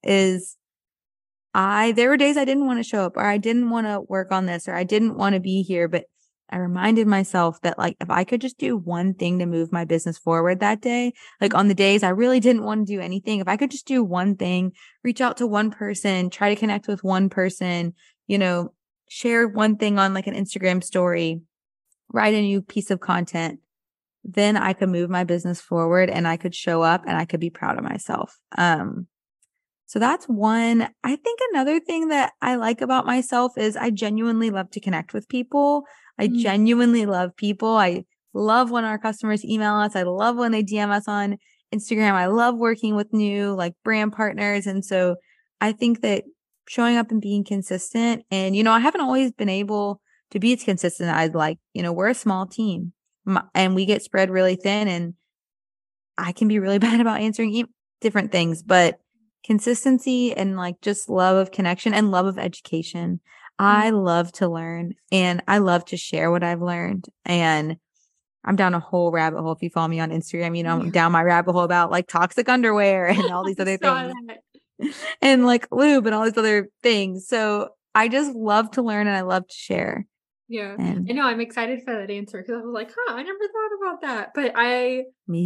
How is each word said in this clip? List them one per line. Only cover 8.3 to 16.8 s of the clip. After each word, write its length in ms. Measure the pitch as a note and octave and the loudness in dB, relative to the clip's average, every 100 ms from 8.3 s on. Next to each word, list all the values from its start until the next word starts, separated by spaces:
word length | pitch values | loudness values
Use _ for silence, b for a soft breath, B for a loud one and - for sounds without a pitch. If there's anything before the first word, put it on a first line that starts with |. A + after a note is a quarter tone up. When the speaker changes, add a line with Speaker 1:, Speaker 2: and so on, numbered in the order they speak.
| A#3+ | -2
Speaker 1:
just 160 | B3+ - | -4 -6
do 200 | C4 A3+ | -4 -4
one 360 | E3+ E3+ F#3 | -4 -2 -2
thing 260 | F#3 F3 F3+ | -2 -2 -2
to 60 | F3 | -2
move 260 | E3+ E3 | -2 -2
my 120 | F3 E3 | -4 -2
business 320 | E3 E3+ D#3+ | -2 -2 -6
forward 420 | - E3 E3+ F#3 | 0 2 2 2
that 220 | G#3 G#3+ | 0 0
day, 320 | B3 A#3+ B3 B B B | -2 -2 -2 B B B
like, 120 | G3+ F#3+ | 0 4
on 120 | G3+ | 4
the 40 | F#3+ | 4
days 280 | G3 G3+ | 4 4
I 60 | G3 | 2
really 300 | F#3 A#3+ B3+ | 2 4 4
didn't 240 | A3+ A#3 | 4 2
wanna 220 | G#3+ G#3+ G3+ | 2 -2 -2
do 140 | G3+ | -4
anything, 400 | F3 F#3+ G3+ G#3+ | -6 -6 -4 -4
if 80 | F#3 | -2
I 100 | G#3 | -2
could 140 | C#4 | -2
just 160 | C#4 - | -4 -2
do 160 | C4 | 0
one 320 | G#3 F3+ F#3+ F#3+ | 0 0 0 0
thing, 380 | F#3 F3+ F#3 b b b | 0 -2 -2 b b b
reach 180 | A#3+ A#3+ | -6 -2
out 160 | B3 - | -2 -2
to 100 | A#3+ | -2
one 240 | G#3 G#3+ | 0 -2
person, 580 | - G#3 G3+ G3+ F#3 F3+ | -2 -8 -4 -2 0 -2
try 240 | - G3+ | 0 0
to 60 | G#3 | 0
connect 280 | G#3+ G3+ | 0 -2